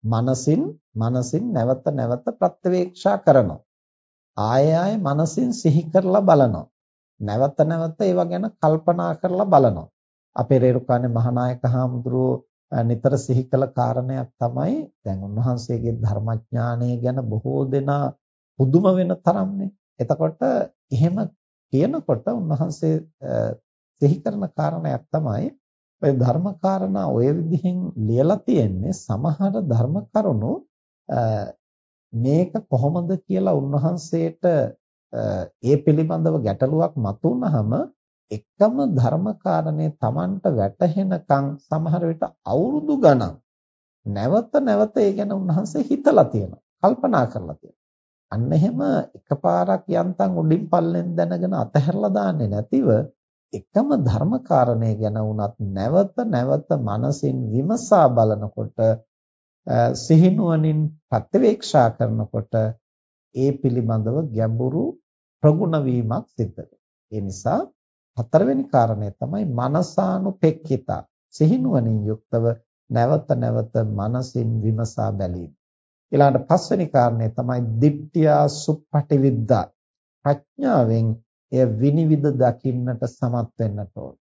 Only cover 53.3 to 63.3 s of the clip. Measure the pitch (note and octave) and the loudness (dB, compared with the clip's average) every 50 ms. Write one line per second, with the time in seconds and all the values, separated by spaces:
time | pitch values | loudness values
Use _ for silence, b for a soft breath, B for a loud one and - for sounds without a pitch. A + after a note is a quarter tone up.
53.3 | _ _ _ _ - G#2 - _ _ G3+ C4 C#4+ D4 A#3 D3 A#2+ - A2 C#3 F3+ | _ _ _ _ -14 -14 -14 _ _ 0 0 2 0 0 2 0 0 0 0 0
54.3 | A#3+ B3+ B3+ - D#3+ C3+ B2 A#2+ A#2 A2+ A2+ A2 G#2+ G#2 A2 G#2 G#2+ A2 G#2+ G#2+ | -2 -2 -2 0 2 2 4 2 2 0 0 -2 -2 -2 -2 -2 -2 -2 -4 -4
55.3 | G#2+ G#2+ G2+ G2+ - _ G#2+ G2 F#2+ F#2+ G2 A#2+ D#3 F#3 G3+ G3 _ - A#3+ A3+ | -2 -4 -4 -6 -4 _ -8 -6 -4 -4 -2 2 2 2 2 0 _ -6 -4 -2
56.3 | F#3+ A#2+ B2 C3+ C#3 D3+ - _ D#3+ C#3+ A#2+ G#2 G2+ A2 B2 C3+ C#3+ - - C#3 | 0 0 0 0 0 -2 0 _ -2 -2 -2 -2 -2 -2 -2 -2 -2 -2 -2 -2
57.3 | C3 B2+ B2 G#2+ G#2+ B2 C#3+ F3+ A3 A#3+ - - G#3+ F#3 D#3 C3 A#2+ A#2 A2+ G#2+ | -2 -2 -4 -2 -2 -2 0 0 -2 -4 0 2 4 6 6 6 4 4 2 2
58.3 | G#2+ G#2 G#2 A2 _ - A2 G#2+ _ - A2+ A2+ A2 A2+ _ _ _ _ _ _ | 2 -2 -6 -8 _ -8 -10 -8 _ 0 2 2 2 0 _ _ _ _ _ _
59.3 | _ _ _ _ _ _ _ - B2 A#2 A#2 B2 C3 C3+ - - D#3+ D#3 F3 F#3 | _ _ _ _ _ _ _ -2 0 0 2 0 0 -4 2 4 6 6 6 6
60.3 | G3 A3 G3+ E3+ E3 D#3 D#3 D#3 D3+ D3+ D#3 D3+ - _ _ _ C3 A2 - _ | 4 2 0 0 0 2 0 0 0 0 -2 -4 -6 _ _ _ -4 -4 -2 _
61.3 | - G#3 C4 A3 A#3 - - - - D3 A#2+ A2+ A2+ - A#2 A2+ A2 A2 G#2+ - | 0 2 2 2 2 0 -6 2 4 4 4 4 2 0 -2 -2 -2 -4 -4 -4
62.3 | - A2+ A2 _ - A2+ A2 A2 A2+ _ _ _ _ _ _ _ _ _ _ _ | -6 -8 -6 _ -2 -2 -2 -2 -4 _ _ _ _ _ _ _ _ _ _ _